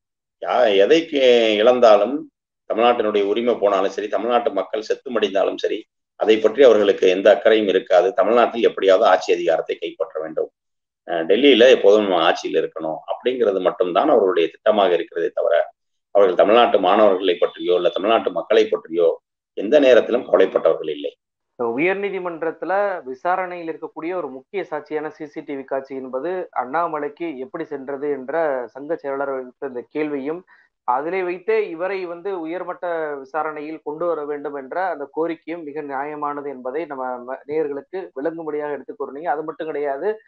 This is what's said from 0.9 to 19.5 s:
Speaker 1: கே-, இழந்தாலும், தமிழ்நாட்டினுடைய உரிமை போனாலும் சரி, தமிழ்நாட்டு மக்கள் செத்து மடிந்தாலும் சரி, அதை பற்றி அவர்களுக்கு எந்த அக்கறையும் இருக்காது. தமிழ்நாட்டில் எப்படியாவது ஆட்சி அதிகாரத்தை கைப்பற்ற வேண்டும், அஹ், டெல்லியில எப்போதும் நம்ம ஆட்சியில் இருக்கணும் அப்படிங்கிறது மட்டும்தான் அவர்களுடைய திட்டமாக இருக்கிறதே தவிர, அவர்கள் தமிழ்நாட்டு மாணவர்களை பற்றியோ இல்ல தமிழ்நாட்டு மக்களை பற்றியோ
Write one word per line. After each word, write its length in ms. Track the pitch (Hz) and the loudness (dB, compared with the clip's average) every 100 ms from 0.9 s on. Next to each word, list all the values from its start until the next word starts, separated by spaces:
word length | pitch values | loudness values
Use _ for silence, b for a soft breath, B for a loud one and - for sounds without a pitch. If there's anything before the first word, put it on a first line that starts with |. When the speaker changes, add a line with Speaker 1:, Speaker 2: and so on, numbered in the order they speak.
| 165 160 | 4 2
Speaker 1:
கே-, 500 | 143 127 120 113 104 | 2 4 6 4 4
இழந்தாலும், 600 | 117 123 117 101 110 147 156 _ _ _ - | 4 6 6 6 4 -4 -8 _ _ _ -6
தமிழ்நாட்டினுடைய 540 | 101 120 117 107 104 | 0 2 2 0 0
உரிமை 320 | 101 113 120 107 | 0 0 -2 0
போனாலும் 360 | 101 95 95 | 0 2 0
சரி, 160 | 101 101 | -4 -6
தமிழ்நாட்டு 440 | 101 117 120 107 | -4 0 0 0
மக்கள் 300 | 98 - 110 | -4 -4 -6
செத்து 300 | 107 98 127 | -6 -6 -6
மடிந்தாலும் 460 | 113 101 95 95 92 | -4 -2 0 -2 -2
சரி, 220 | - 101 - _ _ - | -6 -6 -10 _ _ -2
அதை 240 | 101 107 | 2 4
பற்றி 240 | 110 127 | 2 6
அவர்களுக்கு 460 | 131 107 101 95 95 | 6 8 4 4 2
எந்த 220 | 92 101 | 4 4
அக்கறையும் 360 | 98 110 110 101 | 6 4 4 4
இருக்காது. 460 | 92 - 90 92 | 0 2 2 4
தமிழ்நாட்டில் 500 | 98 98 120 113 117 | 2 2 4 2 2
எப்படியாவது 460 | 95 - 95 95 110 | 0 2 4 6 6
ஆட்சி 240 | 92 - | 4 2
அதிகாரத்தை 420 | 87 85 80 - 98 | 0 0 0 -2 -6
கைப்பற்ற 460 | 85 - 80 78 | -8 -8 -8 -8
வேண்டும், 280 | 80 78 78 _ _ _ _ _ 90 | -8 -6 -8 _ _ _ _ _ -8
அஹ், 160 | 85 82 | -4 0
டெல்லியில 440 | 107 143 110 131 | 4 6 8 6
எப்போதும் 320 | 117 98 107 | 6 6 6
நம்ம 200 | 101 87 | 4 2
ஆட்சியில் 360 | 82 92 90 82 | 2 0 -2 -2
இருக்கணும் 380 | 80 - 78 78 - | -2 -6 -8 -8 -8
அப்படிங்கிறது 560 | - 123 131 104 95 | -6 -4 0 0 0
மட்டும்தான் 480 | 90 87 90 90 151 | 0 0 0 0 2
அவர்களுடைய 400 | 123 95 87 80 | 4 4 2 -2
திட்டமாக 440 | - 107 107 95 | 0 0 2 2
இருக்கிறதே 380 | 85 - 85 82 | 2 -2 -4 -4
தவிர, 220 | - 82 82 - - _ _ _ | -2 0 0 -2 -10 _ _ _
அவர்கள் 240 | 101 98 85 | 2 4 4
தமிழ்நாட்டு 440 | 95 117 117 104 | 6 6 6 4
மாணவர்களை 560 | 92 104 107 92 95 87 | 4 4 4 4 0 0
பற்றியோ 400 | 85 - 85 90 | -2 -2 -2 0
இல்ல 140 | 87 | 0
தமிழ்நாட்டு 420 | - 110 113 92 | 0 0 0 0
மக்களை 360 | 85 - 110 107 | -6 0 2 2
பற்றியோ 420 | - - 82 82 - _ _ _ | -2 -4 0 0 0 _ _ _